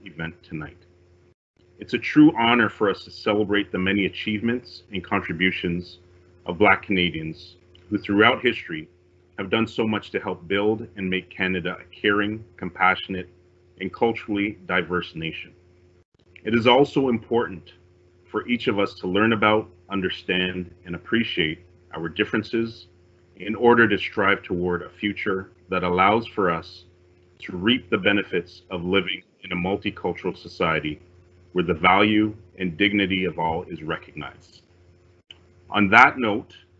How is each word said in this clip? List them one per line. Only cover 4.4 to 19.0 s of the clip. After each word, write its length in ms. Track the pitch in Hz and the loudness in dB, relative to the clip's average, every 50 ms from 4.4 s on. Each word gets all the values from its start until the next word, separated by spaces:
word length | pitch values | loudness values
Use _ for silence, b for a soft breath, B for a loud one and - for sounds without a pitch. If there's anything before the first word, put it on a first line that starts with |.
| 104 117 120 123 - - - - _ _ | -2 -2 -2 -4 -6 -14 -20 -20 _ _
and 100 | 104 92 | -12 -12
contributions 960 | 85 - 107 98 92 - 87 80 92 95 90 - - 90 85 90 90 - - - _ _ - _ _ _ _ _ _ | -6 -4 -4 -4 -2 -4 -2 0 0 0 0 -2 -4 -4 -4 -6 -8 -12 -20 -20 _ _ -20 _ _ _ _ _ _
of 120 | - 90 80 | -10 0 2
Black 260 | 104 98 95 - - | 4 4 4 2 0
Canadians 720 | - 101 92 90 87 80 80 78 80 78 - - - - _ _ _ - - _ - | -2 -2 0 0 -2 -2 -6 -10 -10 -12 -12 -16 -20 -20 _ _ _ -20 -20 _ -6
who 80 | 104 98 | -6 -6
throughout 420 | - - 101 101 110 120 131 120 | -2 0 4 4 6 4 4 2
history 480 | 123 120 113 - - - 82 78 78 - _ _ _ _ _ _ _ _ _ | 0 -2 -2 -2 -8 -10 -10 -10 -10 -14 _ _ _ _ _ _ _ _ _
have 140 | - 101 92 | -10 -4 -2
done 160 | 113 113 110 | 0 0 0
so 180 | 110 - - 113 | -2 -2 -2 -2
much 280 | 110 107 101 - - | -2 -2 -4 -6 -6
to 80 | - 98 | -8 -6
help 260 | - 101 90 85 87 | -4 -4 -8 -8 -6
build 400 | 80 98 101 104 107 113 104 120 - - | -2 -2 0 2 0 0 -2 -6 -14 -10
and 160 | 101 95 92 | -6 -4 -2
make 180 | 92 92 92 - | -2 -4 -6 -8
Canada 480 | - - 95 92 92 90 82 92 90 - | -6 -4 -2 -2 -2 -2 -4 -6 -8 -8
a 40 | - - | -14 -20
caring, 520 | - - - 107 101 104 101 104 107 110 - - - | -12 -12 -8 -4 -4 -2 -2 -4 -6 -10 -12 -18 -16
compassionate, 720 | - 98 90 - - 92 92 92 - - - 95 90 90 - _ _ _ _ _ _ _ _ _ - | -12 -12 -12 -4 0 2 2 2 0 -4 -10 -10 -10 -10 -12 _ _ _ _ _ _ _ _ _ -10
and 120 | 95 92 | -10 -10
culturally 640 | - - 123 117 110 - - - 104 101 101 107 98 90 92 | -2 0 0 0 0 -4 -6 -4 -2 -2 -2 -4 -4 -10 -8
diverse 500 | 87 90 92 87 82 90 87 82 - - | -2 -2 -2 -2 0 -4 -4 -4 -6 -12
nation. 360 | 82 80 82 80 - - - - _ _ _ _ _ _ _ _ _ _ _ _ _ _ _ _ - - | -10 -10 -8 -10 -10 -16 -18 -20 _ _ _ _ _ _ _ _ _ _ _ _ _ _ _ _ -10 -4
It 100 | 110 117 | 0 0
is 140 | 117 113 123 | 4 6 6
also 400 | 120 135 143 - - 143 135 131 | 6 6 6 4 2 0 0 2
important 640 | 117 110 107 - 117 117 117 - 95 82 - - - _ _ _ _ _ _ _ _ _ _ - | 0 -2 -2 -2 -2 -2 -2 -2 -8 -14 -18 -20 -20 _ _ _ _ _ _ _ _ _ _ -6
for 160 | - 107 - | -6 -6 -2
each 220 | 120 120 117 - 123 | -2 -4 -2 0 -2
of 100 | 107 101 | 0 0
us 160 | 101 98 - | -2 -2 -4
to 80 | - | -8